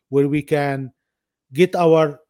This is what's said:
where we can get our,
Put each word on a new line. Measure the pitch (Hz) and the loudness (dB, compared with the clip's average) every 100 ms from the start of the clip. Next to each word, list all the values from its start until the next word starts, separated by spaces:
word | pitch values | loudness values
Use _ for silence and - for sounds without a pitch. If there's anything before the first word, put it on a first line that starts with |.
| - | -4
where | 139 143 | 0 0
we | 147 | -2
can | 143 147 143 135 131 _ _ _ _ _ _ | -2 -2 -2 -6 -10 _ _ _ _ _ _
get | 131 180 185 | -2 -2 2
our, | 170 160 156 143 | 2 4 2 -4